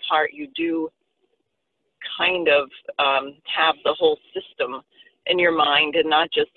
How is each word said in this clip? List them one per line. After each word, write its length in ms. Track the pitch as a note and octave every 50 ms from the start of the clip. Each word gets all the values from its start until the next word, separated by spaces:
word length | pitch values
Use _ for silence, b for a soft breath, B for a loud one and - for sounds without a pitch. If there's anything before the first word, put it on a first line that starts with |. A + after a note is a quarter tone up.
| - -
part 240 | E3+ D#3 D#3 - C#3+
you 140 | - D3+ C#3 C3+
do 340 | D#3+ E3 E3+ E3 E3 - D#3+ _ _ _ _ _ _ _ _ _ _ _ _ _ _ _ _ _ _ _ _ _ - - - - -
kind 300 | E3+ F3+ F#3 F3+ E3 D#3
of, 220 | C#3+ C#3+ C#3 C3+ - - _ - C#3+ -
um, 360 | C#3+ C#3 C#3 C3+ C3+ C#3 C#3+ _ _ - -
have 220 | F#3+ D#3+ D#3+ D3+ C#3+ -
the 100 | D3 D#3
whole 240 | - F3+ D#3 D3+ - _ _ -
system 480 | F#3 - - _ - C#3+ B2 C3 C3 - _ b b b b b b - -
in 120 | F3+ F3+
your 120 | F3 E3+
mind 440 | E3 D#3+ D3+ C#3+ C#3+ D3 D#3 D3+ C#3
and 140 | E3 D#3 D#3
not 200 | D#3 D#3 E3+ E3 -
just 180 | D3+ D3 - _